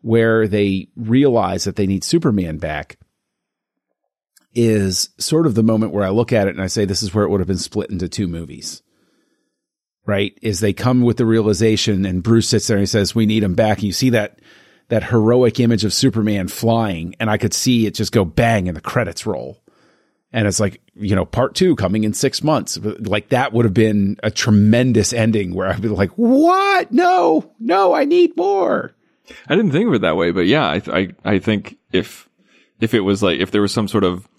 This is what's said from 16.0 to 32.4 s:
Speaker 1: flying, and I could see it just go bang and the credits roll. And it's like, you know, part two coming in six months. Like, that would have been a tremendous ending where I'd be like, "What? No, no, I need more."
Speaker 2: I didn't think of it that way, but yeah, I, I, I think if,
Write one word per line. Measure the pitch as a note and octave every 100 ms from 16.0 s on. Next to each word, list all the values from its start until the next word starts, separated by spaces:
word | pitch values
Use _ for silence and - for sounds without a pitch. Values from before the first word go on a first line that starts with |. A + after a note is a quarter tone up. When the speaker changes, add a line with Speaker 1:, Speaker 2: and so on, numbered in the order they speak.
| C3+ A2 G#2+ G#2 F2+
Speaker 1:
flying, | - A2+ A2+ A2 E2+ E2+ -
and | A2
I | G#2+
could | G#2
see | - - A#2+ G#2+
it |
just | - G#2
go | A#2
bang | F2+ - A#2 A2+ F2+
and | D#2+
the |
credits | - - G2+ -
roll. | - D#2 C2 - _ _ _ _ _ _ _
And | A2+ G#2
it's | F#2
like, | G2+ - _
you | - G#2 F#2+
know, |
part | F2 - B2+ -
two | F#3
coming | C#3 F#2+ G#2+
in | G#2+
six | - C#3 -
months. | D3+ C#3+ - -
Like, | G#2 - G#2 G#2 -
that | B2+ C3+
would | A2+
have | A#2
been | F#2 A2 G#2 G2 G#2
a | G#2+
tremendous | - - G#2 G#2+ A#2 B2+ A#2 G2+
ending | A#2+ A2+ A2 F#2
where | F2+ F#2
I'd | F#2
be | G#2+
like, | F#2+ G2
"What? | - A#3 C4 E4 F#4 G4 F#4+ -
No, | A#3+ F4+ F#4 F4 D#4 - _
no, | A3+ F#4 F#4+
I | D#4
need | D4+ F4 E4+ E4+
more." | F#4 G4 F4+ - - _ _ _ _ - -
Speaker 2:
I |
didn't | D#3+ G#3
think | C#3 A3+
of |
it | B2
that | F#2 E2
way, | F2
but | F2+ F2
yeah, | C#3+ G#2+
I, | E2 -
I, | E2+ F#2+ -
I | - G2
think | G2+ G#2 - - _
if, | F#3 - - _ _